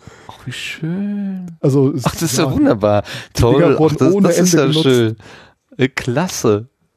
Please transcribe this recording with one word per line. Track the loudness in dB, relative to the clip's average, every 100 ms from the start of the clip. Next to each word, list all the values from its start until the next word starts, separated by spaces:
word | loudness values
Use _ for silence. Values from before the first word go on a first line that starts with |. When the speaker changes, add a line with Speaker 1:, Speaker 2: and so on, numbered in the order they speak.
| -20 -20 -20
Speaker 1:
Ach, | -18 -16
wie |
schön. | -14 -12 -10 -8 -6 -6 -6 -8 -8 -12 -4
Speaker 2:
also | 0 2 2
es | 0 -6
Speaker 1:
Ach, |
das | -6
ist | -4 -2
ja | -2
Speaker 2:
ja. |
Speaker 1:
wunderbar. | 0 0 2 0 0 -2 -10 -8 0
Speaker 2:
Die |
Dinger | 2 4
Speaker 1:
Toll. | 4 4
Speaker 2:
wurden | 2 2
Speaker 1:
Ach, |
das, | 2 4
Speaker 2:
ohne | 2
Speaker 1:
das | 2
ist | 2
Speaker 2:
Ende | 2
Speaker 1:
ja | 2
Speaker 2:
genutzt. | 2
Speaker 1:
schön. | 2 2 2 -2 -14 -20 -20 _ _ -6
Äh, | -6
klasse. | -4 -6 -4 -4 -2 0 0 -4 _ _